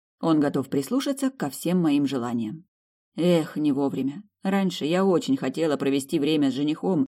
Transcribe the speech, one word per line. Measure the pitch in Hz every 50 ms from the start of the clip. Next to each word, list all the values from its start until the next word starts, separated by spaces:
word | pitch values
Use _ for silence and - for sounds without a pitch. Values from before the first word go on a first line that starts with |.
| _ _ _ -
Он | - 160 160 156
готов | 143 143 143 143 123 -
прислушаться | - 139 139 - 233 269 269 294 277 - 269 262
ко | - - - 139
всем | - - - 165 175 185
моим | 170 151 143 143 143
желаниям. | 131 139 127 117 120 120 117 110 104 95 - - _ _ _ _ _ _ _ _ _ -
Эх, | - 165 180 175 165 151 - -
не | 151 151 147
вовремя. | 131 139 139 135 - 139 127 139 143 196 - _ _ _ -
Раньше | 190 196 196 196 180 175 - -
я | 151 170 185 190
очень | 196 175 156 - - 135
хотела | 131 139 135 135 147 160 156 143
провести | 135 131 135 139 139 135 - 175 160
время | 139 151 160 151 143 135
с | 123
женихом, | 131 143 151 156 - - 185 185 156 131